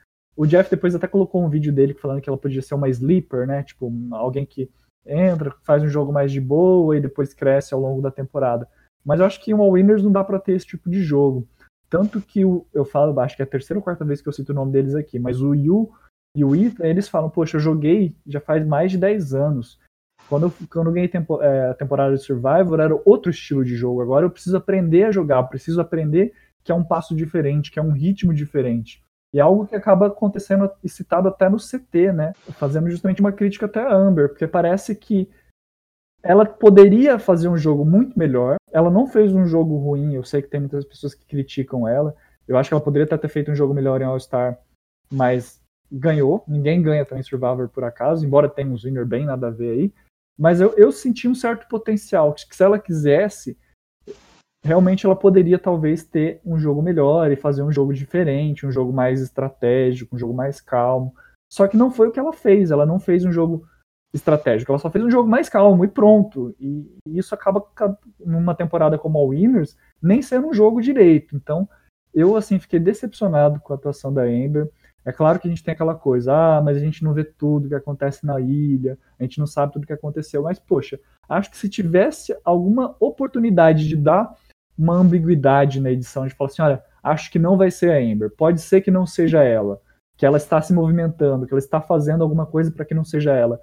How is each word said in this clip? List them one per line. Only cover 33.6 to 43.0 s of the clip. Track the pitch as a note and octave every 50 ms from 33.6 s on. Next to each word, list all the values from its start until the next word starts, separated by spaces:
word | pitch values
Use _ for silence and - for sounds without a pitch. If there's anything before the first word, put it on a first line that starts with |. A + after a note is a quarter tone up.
| A3
até | G#3 - A3
a | A#3+ C#4 G#3
Amber, | F#3+ G3 G3 F#3 D#3+ C#3+ C#3
porque | - - D#3+
parece | D#3 - F3 E3+ E3+ F3+ G3+ - - G3+
que | - _ - G#3+ F#3+ F#3 - _ _ _ _ _ _ _ _ _ _ _ _ _ _ _ _ _ _ -
ela | F3 F3+ G#3 G#3+
poderia | G#3+ - - A3+ G#3 G3 G3+ G3+ G3+ G3 A#3 C4+ D4 B3 G#3
fazer | - - F3+ E3 E3
um | F3 E3+
jogo | E3 D3 D#3 D3 C#3+ D3+
muito | D#3 F3+ G#3 C4 C4+ -
melhor. | - D#3+ C#3+ B2+ B2 B2 B2+ D3 G3 _ _
Ela | - D#3+ E3+ F3
não | F3 G#3 C4+
fez | C4 - A3 G#3+ G3 F#3+
um | F#3+ F#3
jogo | E3+ D#3+ E3 D#3+ D#3+ D3+
ruim, | C#3+ C#3 D3 C#3+ C#3+ C#3+ D3+ C#3
eu | B2+ B2
sei | - - C#3+
que | C#3 -
tem | - D3
muitas | C#3+ C3+ C#3 C#3+ C#3
pessoas | - _ - - C#3+ -
que | _ _
criticam | - D3 C#3+ C3+ - - C#3 C3 - C3+ B2+ A2+
ela. | A2 A#2+ C#3+ D3 D3+ - _ _ _ _ _ _
Eu | - B2+
acho | B2+ C#3 -
que | D#3+
ela | D3 D3+
poderia | D3 C#3+ D3